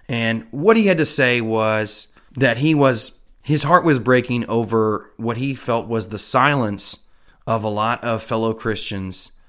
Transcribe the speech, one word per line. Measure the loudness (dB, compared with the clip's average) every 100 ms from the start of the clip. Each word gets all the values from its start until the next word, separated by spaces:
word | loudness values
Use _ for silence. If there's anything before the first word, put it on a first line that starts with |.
| -8
And | -2 0 -2 -6
what | -2 2 4
he | 4
had | 2
to | 0
say | 2 2 2
was | 0 0 2 0 -2 -6 -8 _ _ -2
that | 0 2
he | 2 4
was, | 4 2 -2 -8 _ _
his | -2 0
heart | 4 4
was | 6 2
breaking | 4 2 2 -2 -2
over | -2 0 0 0 -2 -6 -8
what | -6 -4
he | -4
felt | -4 -4 -4 -2
was | -4 -4
the | -4
silence | -2 2 2 2 -2 -2 -4 -6 -10 _ -20 _ -4
of | -4
a | -2
lot | -2 -2 -2
of | -4 -4
fellow | -4 -2 -2
Christians, | -2 -4 -4 -6 -8 -8 -8 -10 -14